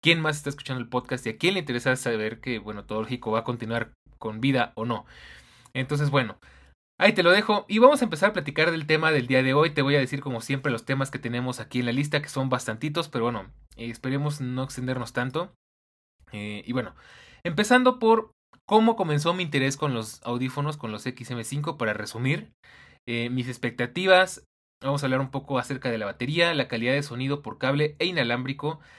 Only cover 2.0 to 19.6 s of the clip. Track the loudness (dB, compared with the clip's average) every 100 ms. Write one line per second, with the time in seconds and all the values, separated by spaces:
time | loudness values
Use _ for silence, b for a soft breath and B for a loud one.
2 | 0 -2 -4 -6 -6 -6 -6 -12 -6 -6
3 | -4 -6 -2 -2 -2 -6 -4 -4 -6 _
4 | _ -12 -10 -2 2 2 0 -2 -4 -4
5 | B B B B B B B -6 -2 0
6 | 2 2 0 -6 b b b _ _ _
7 | 4 6 6 6 4 0 2 6 8 8
8 | 0 2 2 0 -4 2 2 2 2 2
9 | 4 2 4 4 4 4 4 2 2 2
10 | 2 -4 -6 -8 -4 -4 -2 -4 -2 -4
11 | -2 -6 -6 -4 -4 -6 -6 -2 0 0
12 | 0 -2 -4 -4 -2 -2 -2 -6 -4 -4
13 | -4 -2 -2 -4 -10 -18 -20 -12 -12 -8
14 | -6 -4 -4 -4 -6 -6 -6 -6 -6 -6
15 | -4 -4 -4 -4 -8 _ _ _ _ _
16 | _ _ _ -12 -10 -10 -6 -6 -6 B
17 | B B B B -6 -2 4 6 6 4
18 | 4 4 2 _ _ _ 4 6 6 4
19 | 2 2 2 0 0 2